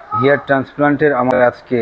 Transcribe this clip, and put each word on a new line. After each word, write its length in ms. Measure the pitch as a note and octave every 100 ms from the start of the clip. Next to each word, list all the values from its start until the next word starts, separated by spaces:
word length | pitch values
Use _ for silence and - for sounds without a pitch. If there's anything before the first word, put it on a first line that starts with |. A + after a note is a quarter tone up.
| - -
হেয়ার 240 | C3 C#3
ট্রান্সপ্লান্টের 680 | - C3+ B2+ - D3 C#3+ D3+
আমার 260 | C3 B2+ B2+ A#2+
আজকে 280 | - - B2